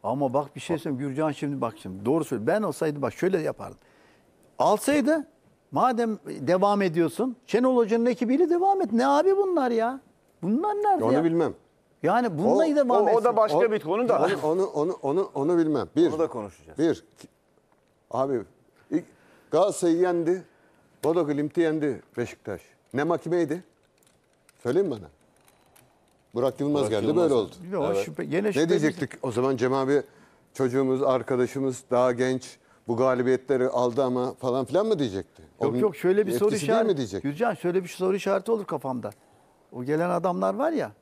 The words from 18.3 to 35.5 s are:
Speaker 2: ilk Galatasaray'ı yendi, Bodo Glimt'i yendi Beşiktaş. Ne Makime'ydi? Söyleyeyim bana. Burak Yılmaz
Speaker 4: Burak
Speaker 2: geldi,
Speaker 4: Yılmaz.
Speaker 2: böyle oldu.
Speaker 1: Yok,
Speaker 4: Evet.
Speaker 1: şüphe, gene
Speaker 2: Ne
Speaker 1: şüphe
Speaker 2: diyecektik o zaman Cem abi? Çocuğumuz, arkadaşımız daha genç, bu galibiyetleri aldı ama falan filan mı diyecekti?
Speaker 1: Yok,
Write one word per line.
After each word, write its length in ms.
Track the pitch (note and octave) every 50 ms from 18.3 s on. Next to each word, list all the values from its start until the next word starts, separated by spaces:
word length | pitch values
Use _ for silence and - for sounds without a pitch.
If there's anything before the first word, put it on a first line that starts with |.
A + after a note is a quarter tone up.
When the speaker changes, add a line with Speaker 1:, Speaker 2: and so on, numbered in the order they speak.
| C#3 A#2 G2 - _ _ _ _ _ _ _ _
Speaker 2:
ilk 120 | D3+ D#3 F3 - _ _ _ _ _ _ _ _
Galatasaray'ı 460 | - D#3 F#3 G#3 F3 - - E3+ E3
yendi, 460 | E3+ F3+ F3+ F3 E3+ E3 D#3 F3+ F#3 E3 _ _ _ _ _ _ _ _ _ _ _ -
Bodo 220 | D3 E3 F3+ E3
Glimt'i 340 | D3 D3 C#3 D3 D3+ - F3
yendi 400 | E3+ D#3+ D#3 D#3 D3+ D3 A#2+ F2 - _ _
Beşiktaş. 440 | - A#2+ G#2+ - _ _ - G2 F2 - _ _ _ _ _ -
Ne 100 | A#2+ D3
Makime'ydi? 600 | E3 E3+ D#3 - E3 E3+ F3 E3+ C#3 D3 F3+ F#3 _ _ _ _ _ _ _ _ _ _ _ _ _ _ _ _ _ _ _ _
Söyleyeyim 280 | A#2+ C3 F3 G3+ F3
bana. 180 | B2+ G#2+ F#2 D2+ _ _ _ _ _ _ _ _ _ _ _ _ _ - _ _ _ _ _ _ _ _ _ _ -
Burak 240 | A2+ B2+ C3+ B2 -
Yılmaz 200 | C#3 C#3+ D3 D3
Speaker 4:
Burak 100 | C3+ G#2+
Speaker 2:
geldi, 140 | A2 G#2 G#2
Speaker 4:
Yılmaz. 180 | C3 D#3 F3 F3
Speaker 2:
böyle 100 | D#3 C#3
oldu. 180 | A#2+ G2+ F2+ - - - F3
Speaker 1:
Yok, 140 | G3 F#3 C#3+
Speaker 4:
Evet. 180 | - G3 G2 -
Speaker 1:
şüphe, 200 | - D3+ - F3
gene 220 | D3 C#3+ F3 G#3
Speaker 2:
Ne 60 | G#3+ F#3+
Speaker 1:
şüphe 160 | C3+ D#3+ E3
Speaker 2:
diyecektik 400 | F#3 E3+ D3 D#3 F3+ F#3 D3+ - - -
o 100 | - C3+
zaman 260 | A2 A2+ B2+ C3+ C3+
Cem 160 | A#2+ A#2 B2+ C3
abi? 280 | C3+ C3+ C3 C#3+ C#3+ - - _ - - _ _ _ _ _ _
Çocuğumuz, 500 | - C3+ B2+ A#2+ C3+ C3+ C3 C3 C3 C#3
arkadaşımız 800 | C#3 C3 B2+ A#2 - C3 B2 B2 A#2+ - C#3 C3+ C3+ B2+ A#2+ - _
daha 200 | B2 A#2+ B2 B2+
genç, 460 | B2 A#2 B2+ B2+ C3 B2+ - - - _ _ _ _ _ _
bu 100 | - A#2
galibiyetleri 680 | A2+ C3 C3 B2+ B2 B2 B2+ C3 B2+ - - C#3+ B2 B2+
aldı 360 | B2+ - B2 B2 B2 A#2 C3+ C3+
ama 300 | B2+ B2+ B2+ B2 C3 -
falan 320 | _ - B2+ A#2+ C3+ C3
filan 200 | A#2 B2+ F3 G#3
mı 140 | A3 A3 D#3+
diyecekti? 420 | C#3+ A2+ F#2 F#2+ F2 _ _ -
Speaker 1:
Yok, 300 | - -